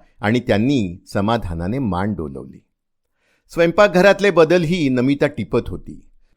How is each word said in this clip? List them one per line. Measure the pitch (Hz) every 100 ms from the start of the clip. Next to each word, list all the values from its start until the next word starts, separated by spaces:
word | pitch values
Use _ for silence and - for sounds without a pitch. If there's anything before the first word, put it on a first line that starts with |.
| _ _
आणि | 101 120
त्यांनी | 123 101 123 139 92 90 -
समाधानाने | 107 101 117 90 82 90 131
मान | 117 87 104
डोलवली. | 95 76 65 - - _ _ _ _ _ _ _ _ _
स्वयंपाकघरातले | 165 170 170 208 180 196 190 202
बदलही | 170 160 180 156 185 139
नमिता | 127 127 143 147
टिपत | 143 98 120 107
होती. | 87 - 76 _ _ _